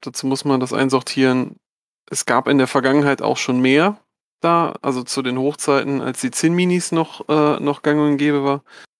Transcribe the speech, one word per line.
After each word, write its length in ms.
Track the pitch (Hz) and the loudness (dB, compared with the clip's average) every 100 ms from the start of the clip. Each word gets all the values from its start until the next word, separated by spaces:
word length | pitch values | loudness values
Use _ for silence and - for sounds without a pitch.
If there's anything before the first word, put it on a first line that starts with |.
dazu 260 | - - 135 | -14 -8 -4
muss 160 | 135 | -2
man 160 | 147 135 | 0 0
das 140 | 127 | 0
einsortieren. 840 | - 135 131 - - 131 127 - - _ _ _ _ _ | 0 2 0 0 0 2 2 -2 -10 _ _ _ _ _
Es 140 | - - | -6 0
gab 240 | 123 123 | 0 2
in 80 | 143 | 2
der 100 | 131 | 2
Vergangenheit 540 | 139 131 143 143 135 | 2 2 2 2 0
auch 160 | 107 127 | -2 -2
schon 240 | - 127 | -2 0
mehr 360 | 127 139 180 208 _ _ _ _ | 2 4 2 -2 _ _ _ _
da, 340 | 170 170 165 - | 0 0 0 -4
also 200 | - 127 | -6 -4
zu 200 | 120 - | -6 -4
den 180 | 127 127 | -4 -2
Hochzeiten, 640 | 135 147 - 139 131 139 | -2 -2 0 0 0 -2
als 180 | 127 123 | -4 -4
die 100 | 127 | -6
Zinn-Minis 640 | - 165 175 180 180 170 | -2 0 2 2 0 0
noch, 360 | 170 160 - - | -2 -2 -6 -2
äh, 300 | 151 147 - | 2 2 0
noch 220 | 143 143 | -2 -2
gang 160 | - 151 | 0 2
und 180 | 151 143 | 2 2
gäbe 260 | 147 143 | 0 0
war, 200 | 139 139 - - - _ | 0 -2 -6 -20 -20 _